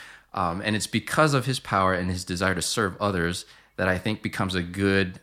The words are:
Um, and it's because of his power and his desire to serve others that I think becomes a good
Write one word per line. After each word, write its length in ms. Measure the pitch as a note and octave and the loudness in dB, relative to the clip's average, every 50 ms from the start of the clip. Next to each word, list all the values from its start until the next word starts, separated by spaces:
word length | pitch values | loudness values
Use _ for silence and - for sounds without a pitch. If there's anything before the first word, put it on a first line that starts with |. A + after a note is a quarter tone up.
| - - - - - _ - | -18 -20 -20 -20 -16 _ -4
Um, 280 | G2 F2+ E2+ E2+ G2 G2+ | -2 -2 0 -2 -2 -2
and 100 | G#2 G#2+ | -2 -2
it's 120 | G#2 - | -2 -2
because 460 | - - G#2+ - - - D3+ D#3 D3+ C#3+ | -2 -2 -2 -2 0 2 4 4 4 4
of 120 | C3 - | 2 0
his 140 | C3+ B2+ - | 0 -2 -4
power 340 | - - A2 F#2+ F#2+ F#2 F#2 | -2 0 2 4 4 4 2
and 160 | F2+ F2+ F#2 | 2 0 -2
his 160 | F#2 F2+ F2+ | -2 -4 -4
desire 300 | - F2+ F2 F#2+ F#2+ F2+ | -4 -2 0 0 0 2
to 60 | E2+ | 0
serve 340 | - - - A#2+ G#2+ F#2 F2 - | -2 -2 0 0 0 -2 -2 -2
others 460 | G#2 G2+ F#2+ F2 E2+ E2+ F2+ - - - - - - _ _ | -2 0 0 0 0 0 -2 -4 -8 -12 -18 -20 -20 _ _
that 100 | - F#2 | -2 0
I 100 | F#2 F#2 | 0 0
think 240 | F2+ - G#2+ G#2+ - | 0 0 -2 -4 -2
becomes 320 | - G2+ - - G2+ F2 F#2 | -4 -4 -2 -2 -2 0 0
a 60 | F2+ | -2
good 580 | F2 F2 F2+ G2 G2 G2 G2 G2 F#2+ F2+ F2+ - | -2 -2 -2 0 2 4 4 4 2 0 -4 -10